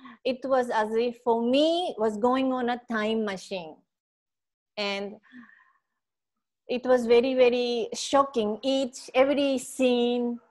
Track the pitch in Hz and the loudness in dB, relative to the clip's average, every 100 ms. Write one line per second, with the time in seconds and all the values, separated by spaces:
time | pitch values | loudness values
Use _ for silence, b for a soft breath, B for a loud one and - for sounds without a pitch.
0 | 254 233 254 254 262 262 240 226 214 226 | -20 -8 -6 -4 0 0 0 -2 0 0
1 | 240 233 - 226 233 262 311 339 359 - | -2 -2 0 0 2 2 2 2 -2 -2
2 | 220 208 240 262 262 254 240 240 - 226 | -2 0 0 2 0 -2 -4 -4 -6 -4
3 | 214 226 214 190 - 190 160 147 _ _ | -2 -2 -2 -6 -8 -10 -10 -18 _ _
4 | _ _ _ _ _ _ _ - 202 196 | _ _ _ _ _ _ _ -8 -6 -6
5 | 202 214 B 254 233 B B B _ _ | -8 -14 B -20 -20 B B B _ _
6 | _ _ _ _ _ _ - 247 254 254 | _ _ _ _ _ _ -8 -4 2 2
7 | 233 240 269 254 247 247 247 240 208 - | 4 4 4 4 4 4 0 -2 -4 -6
8 | - 277 277 240 208 214 269 269 262 - | 0 2 2 0 -2 -2 -2 0 -2 -8
9 | - 254 277 285 277 262 - - 254 240 | -2 2 4 2 0 -2 -6 0 2 2
10 | 240 240 240 240 - | 0 0 -4 -6 -14